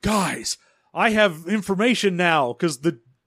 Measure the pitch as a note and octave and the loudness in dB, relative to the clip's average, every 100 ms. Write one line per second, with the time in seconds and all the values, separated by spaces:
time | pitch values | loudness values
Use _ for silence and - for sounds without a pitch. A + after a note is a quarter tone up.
0 | G3+ G#3+ D#3+ A#2 - - _ _ _ E3+ | -2 0 -2 -6 -8 -10 _ _ _ -2
1 | A3 G#3+ G#3 D#3+ E3+ G#3+ F#3+ F#3+ A#3+ A#3 | 0 2 2 0 -4 -4 -2 0 2 2
2 | G3+ F3 F3 D#3 B2 A#2+ E3+ - D#3+ - | 0 2 2 2 0 -2 -4 -2 -4 -4
3 | _ _ | _ _